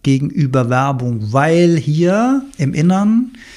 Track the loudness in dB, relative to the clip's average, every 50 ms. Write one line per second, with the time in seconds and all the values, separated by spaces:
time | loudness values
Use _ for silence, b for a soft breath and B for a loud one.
0 | -2 0 0 0 0 -2 -2 -2 -2 0 0 0 0 0 0 0 0 -2 -2 -4
1 | -4 -4 -4 -4 -4 -2 0 0 2 2 2 4 4 4 2 2 0 -2 0 0
2 | 2 2 2 2 0 0 0 -2 -4 -6 -6 -4 -4 -2 -2 0 0 0 2 2
3 | 2 2 2 0 0 -2 B B B B B